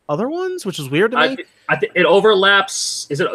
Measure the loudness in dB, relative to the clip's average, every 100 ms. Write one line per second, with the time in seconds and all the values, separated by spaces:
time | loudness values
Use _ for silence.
0 | -6 -4 -4 -4 -6 -6 -8 -8 -4 0
1 | 0 2 0 -2 -12 _ -6 -4 -2 0
2 | 4 6 6 4 4 2 0 -4 -8 -8
3 | -8 -4 -4